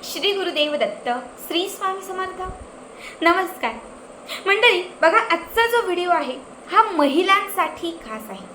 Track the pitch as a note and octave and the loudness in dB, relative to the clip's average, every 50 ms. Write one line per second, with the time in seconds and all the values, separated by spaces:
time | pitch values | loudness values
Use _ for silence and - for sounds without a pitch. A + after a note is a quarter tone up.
0 | - - - D#4+ C#4+ G4+ G4 G4 F#4 F4 C#4+ D4+ D4+ D4+ D4 D4 A3+ G3 - - | -12 -10 -8 -2 -2 0 0 0 -2 -2 0 0 0 0 2 0 0 -2 -2 -4
1 | - B3+ A#3+ B3+ B3 - - - - - D#4+ E4+ F#4+ G4 - - G4+ F#4+ F#4+ G4 | -4 -4 -4 -4 -4 -10 -16 -16 -12 -4 -2 -2 -2 -2 -6 -4 -4 -4 -4 -4
2 | F#4+ F#4+ F#4 F#4 F#4 F#4 F#4 - F#4 F#4 - - - - - - - - - - | -8 -10 -8 -6 -6 -8 -6 -8 -10 -10 -10 -12 -14 -16 -18 -18 -18 -18 -18 -18
3 | - - - - D#4+ E4+ F4 F#4 F#4+ E4+ - - - A#3 A3 A3+ - - - - | -18 -18 -8 2 4 4 4 4 2 -2 -6 -6 -6 -6 -6 -6 -14 -16 -18 -18
4 | - - - - - - - - - F#4+ G4 A4 A4+ A#4+ G4+ F4 F4+ - - - | -18 -18 -18 -18 -14 -12 -12 -6 0 2 2 6 6 6 6 4 0 -4 -2 4
5 | D4+ E4 E4+ - - - E4+ E4 - - - A4+ A4+ A#4 A#4+ A#4 G4+ F#4 F4+ F4 | 4 6 6 6 4 2 0 -2 -2 -4 0 2 2 4 4 2 2 2 -2 0
6 | F4 F4+ F4 D#4+ D4 B3 B3+ B3+ - - - - - - F4 G#4 A4+ G#4 F#4+ D#4 | 2 2 2 2 2 -2 -6 -8 -10 -16 -18 -18 -12 2 4 4 4 6 4 2
7 | D4 C4+ C4 D#4+ F4+ F#4+ G4 G4+ G4 - - F#4 E4 D#4 - - - E4+ E4 - | 2 4 4 4 4 4 4 4 2 -2 -2 -2 -2 -2 -2 -6 -8 -8 -8 -8
8 | - A3 A3 A3 G#3+ G#3+ G3 F#3 F#3 F3+ - | -10 -10 -10 -10 -10 -12 -12 -14 -14 -16 -18